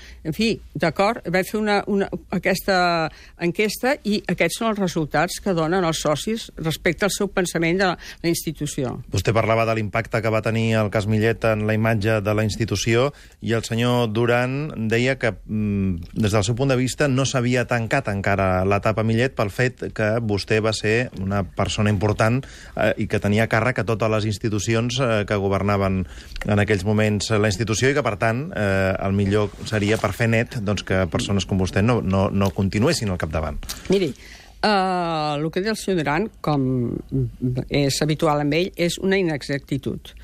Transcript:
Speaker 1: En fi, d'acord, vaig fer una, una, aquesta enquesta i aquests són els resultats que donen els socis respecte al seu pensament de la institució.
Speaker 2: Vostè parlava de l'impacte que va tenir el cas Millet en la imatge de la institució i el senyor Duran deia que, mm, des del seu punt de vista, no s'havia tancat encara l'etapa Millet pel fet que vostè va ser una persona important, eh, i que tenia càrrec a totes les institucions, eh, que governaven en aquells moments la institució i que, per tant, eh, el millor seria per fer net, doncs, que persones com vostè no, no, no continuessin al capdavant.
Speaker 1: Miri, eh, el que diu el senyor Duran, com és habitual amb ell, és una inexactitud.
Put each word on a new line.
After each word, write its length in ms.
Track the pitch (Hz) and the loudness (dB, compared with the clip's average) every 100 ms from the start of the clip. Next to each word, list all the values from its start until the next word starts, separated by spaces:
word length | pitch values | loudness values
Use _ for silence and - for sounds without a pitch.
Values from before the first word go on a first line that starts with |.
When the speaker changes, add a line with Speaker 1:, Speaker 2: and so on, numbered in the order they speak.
| - - | -14 -10
Speaker 1:
En 80 | 160 156 | -8 -2
fi, 180 | 226 139 - | 0 -2 -6
d'acord, 520 | 160 170 156 202 240 - | -2 -2 2 0 0 -2
vaig 220 | 180 185 | -2 0
fer 100 | 214 | -2
una, 220 | 214 202 - | 0 0 2
una, 160 | 202 190 175 - | 0 0 -4 -6
aquesta 460 | 190 - 185 - 185 180 170 156 - - - | -2 0 0 2 2 2 2 -2 -6 -20 -4
enquesta 540 | 170 165 214 - 247 294 214 | -2 0 -2 0 -2 0 0
i 140 | 208 - | -2 -2
aquests 300 | 180 170 - | 0 0 0
són 100 | 226 | -2
els 80 | 202 | 0
resultats 640 | 185 170 147 147 175 - | -2 -2 -2 0 -2 -2
que 120 | 208 170 | -2 0
donen 260 | 160 190 | 0 0
els 180 | 170 151 | 0 0
socis 440 | 151 147 - 226 - - | 0 -2 -2 -6 -8 -6
respecte 500 | 160 151 175 165 202 | -4 -2 -2 0 -2
al 60 | |
seu 140 | - 202 | 0 -2
pensament 480 | 196 175 165 165 185 | -2 -2 0 0 2
de 80 | 190 | 0
la 400 | 160 - - 170 | -2 -8 -6 -2
institució. 680 | 165 - 147 147 - 127 107 - | -2 -4 -6 -6 -4 -6 -6 -4
Speaker 2:
Vostè 220 | 101 92 110 | -2 2 2
parlava 300 | 107 113 113 | 4 2 2
de 80 | 110 | 0
l'impacte 440 | 107 113 113 117 | -2 -4 -2 -2
que 80 | 113 | 0
va 100 | 110 113 | 0 0
tenir 320 | 113 113 110 | 0 2 2
el 120 | 104 | 2
cas 160 | 113 101 | 0 0
Millet 320 | 110 110 113 113 | 2 2 2 0
en 160 | 107 107 | 0 0
la 80 | 110 | 2
imatge 460 | 113 113 104 110 | 2 2 2 0
de 140 | 98 104 | 0 0
la 80 | 110 | 0
institució 640 | 85 107 101 - 113 139 - - - | -2 -2 -2 2 2 2 -2 -14 -10
i 120 | 104 113 | -4 -2
el 100 | - | -2
senyor 400 | 113 123 123 117 | 0 2 2 2
Duran 800 | 107 120 120 127 135 151 - 113 | 2 2 2 0 -2 -6 -4 0
deia 300 | 117 127 135 | 2 2 0
que, 140 | 120 | -2
mm, 800 | 98 - 107 107 101 95 87 87 - | -4 -6 -2 0 0 0 -2 -6 -2
des 160 | 107 | 2
del 120 | 110 | 2
seu 120 | 101 117 | 2 0
punt 160 | 139 | 2
de 80 | 127 | 2
vista, 280 | 127 - 147 | 0 0 2
no 180 | 127 131 | 2 0
s'havia 420 | 131 120 127 117 | 0 2 0 0
tancat 400 | 120 110 143 123 | -2 0 0 0
encara 560 | 98 95 98 95 92 | -2 0 2 2 2
l'etapa 400 | 95 101 113 107 | 2 2 2 2
Millet 320 | 110 113 131 - | 2 2 0 0
pel 160 | 104 | -2
fet 400 | - 123 - 90 | 0 -2 -2 -8
que 160 | - 107 113 | -2 0 0
vostè 380 | 113 101 - 110 | 0 -2 2 2
va 120 | 107 | 2
ser 360 | 107 107 110 123 85 | 0 2 2 0 -4
una 240 | 95 101 | -2 -2
persona 460 | 92 - 98 - 104 | -2 -2 -2 2 2
important, 560 | 101 104 92 113 127 - - - - | 2 2 4 2 2 -2 -14 -12 -2
eh, 180 | 107 - | 0 0
i 100 | 101 | -2
que 120 | 104 | 0
tenia 300 | 101 104 110 | 2 2 2
càrrec 300 | 113 113 127 | 2 2 0
a 40 | |
totes 260 | 110 110 113 | -2 0 0
les 160 | 110 107 | 0 0
institucions, 760 | 104 117 104 113 113 120 123 | -2 -2 -2 0 0 0 0
eh, 260 | 131 107 98 | 0 0 0
que 80 | 104 | 0
governaven 640 | 98 98 98 101 95 95 90 - - - - | 0 0 2 2 2 0 -4 -10 -14 -8 0
en 140 | 104 | 2
aquells 220 | 101 107 95 | 2 2 2
moments 460 | 104 107 104 - | 2 2 0 0
la 160 | 110 107 | 2 2
institució 400 | 98 117 107 127 | 0 -2 0 2
i 60 | 143 | 2
que, 80 | 127 | 0
per 120 | 101 | 0
tant, 220 | 113 117 160 - | 0 -2 -4 -2
eh, 380 | 104 98 95 - | 0 2 2 0
el 100 | 98 98 | 0 0
millor 320 | 98 104 104 - - | 2 2 0 -4 -4
seria 320 | 110 101 110 | -2 0 0
per 140 | 104 | 0
fer 140 | 98 113 | 0 2
net, 300 | 113 117 127 | 2 0 -2
doncs, 220 | 98 101 - | -2 -2 0
que 180 | 92 90 | 0 0
persones 380 | 98 - 101 95 | -2 0 -2 0
com 100 | 98 | 0
vostè 240 | 92 98 | 0 2
no, 180 | 107 117 | 2 2
no, 260 | 92 95 95 | 2 2 2
no 220 | 98 98 | 2 0
continuessin 560 | - 98 107 131 160 104 | 0 0 2 2 0 -2
al 80 | 87 | -4
capdavant. 420 | 82 80 78 73 - - - | -4 -4 -4 -6 -10 -10 0
Speaker 1:
Miri, 220 | 190 170 | 0 0
eh, 580 | - - - - - 208 | -4 -14 -20 -20 -4 2
el 800 | 202 190 180 170 160 151 143 160 | 2 2 0 0 -2 -2 -2 -2
que 100 | 175 | -2
diu 100 | 202 | -2
el 60 | 220 | -2
senyor 220 | - 185 | -2 0
Duran, 280 | 143 151 220 - | 0 0 -2 -4
com 240 | - 147 131 131 117 - - 135 120 - 127 123 - | 0 2 2 0 0 -4 -4 -2 -2 -2 -2 -2 -2
és 320 | 139 139 - 156 | 0 0 0 -2
habitual 380 | 147 160 147 | 0 2 2
amb 140 | 147 151 | 2 0
ell, 120 | 190 - | -2 -2
és 240 | 170 - | -2 0
una 180 | 190 190 | 0 2
inexactitud. 960 | 175 147 - 143 - 139 - - - - | 0 -2 -4 -6 -4 -4 -4 -8 -10 -20